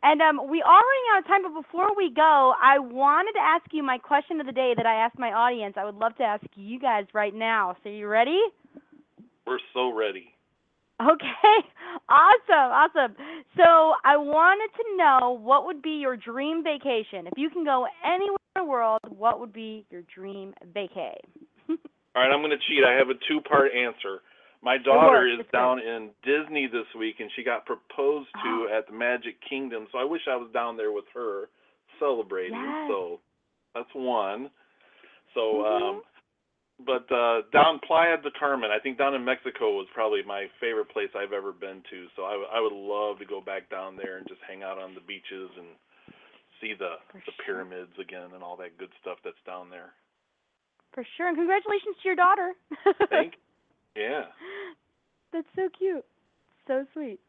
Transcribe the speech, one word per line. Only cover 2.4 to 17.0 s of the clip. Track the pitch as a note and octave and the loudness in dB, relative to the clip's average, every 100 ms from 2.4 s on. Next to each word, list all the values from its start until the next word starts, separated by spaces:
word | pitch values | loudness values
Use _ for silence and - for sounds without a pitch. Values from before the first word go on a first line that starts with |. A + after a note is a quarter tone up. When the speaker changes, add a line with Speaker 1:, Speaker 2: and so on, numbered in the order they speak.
| C4 - | 6 6
Speaker 1:
I | C4 C#4 | 4 4
wanted | C4 A#3+ C#4 D4+ G4 | 0 0 2 2 0
to | G#4 | 0
ask | D4+ E4 - | 0 0 -2
you | D#4 | -6
my | C#4 B3+ | -4 -4
question | - C#4+ D4 E4 | 0 -2 0 -8
of | C4+ | -6
the | |
day | B3+ B3+ A#3 | -2 0 0
that | A#3 | 0
I | |
asked | A3 A3+ - | 2 0 -2
my | B3 | -4
audience. | G#3+ A#3+ B3 G3+ G3+ | 0 0 0 -8 -8
I | |
would | G3+ | -10
love | G3+ A3+ A3+ | -4 -4 -2
to | |
ask | B3 G#3 - - | -4 -4 -8 -18
you | G3+ B3 | -16 -6
guys | C4 G#3+ G3+ | -2 -2 -2
right | G#3+ G#3 | -4 -4
now. | G#3 A3+ A3+ F#3+ F3+ | -4 -2 -2 -2 -6
So | G#3+ | -12
you | G#3 G#3 | -12 -2
ready? | G#3+ B3 F4 A4 _ _ - _ _ _ _ A3 _ - | 2 2 2 0 _ _ -20 _ _ _ _ -20 _ -8
Speaker 2:
We're | B2+ - | -8 -6
so | B2+ B2+ | -4 -4
ready. | A2 G#2+ F#2+ F2 _ _ _ _ _ _ _ | 0 -4 -4 -14 _ _ _ _ _ _ _
Speaker 1:
Okay. | B3 D#4 C4+ - G#4+ G#4+ | 2 2 0 4 6 6
<laughs> | - _ F4+ F4 - | 2 _ -16 -16 4
Awesome, | C#4 E4+ A4+ - E4 C4 | 8 10 8 6 4 4
awesome. | A#3+ D#4 E4 B3+ G3+ D4 D#4+ C4+ - | 4 4 4 0 -2 -16 -16 -14 6
So | E4+ E4 D#4+ - | 8 8 6 4
I | - D4 | 4 4
wanted | D4 D4+ E4+ G4 G#4+ - | 4 4 4 4 -2 -6
to | A4+ F#4+ | -6 2
know, | D#4+ C4 B3 B3 | 4 6 4 -2
what | A3 C#4 D4 | 4 2 2
would | D#4+ | -8
be | D4 D#4 | -8 -6
your | C#4 B3 | -4 -6
dream | - A#3 C#4+ E4 | -8 -6 -4 -4
vacation? | D#4+ D4 C#4 A#3 | -4 -4 -2 -4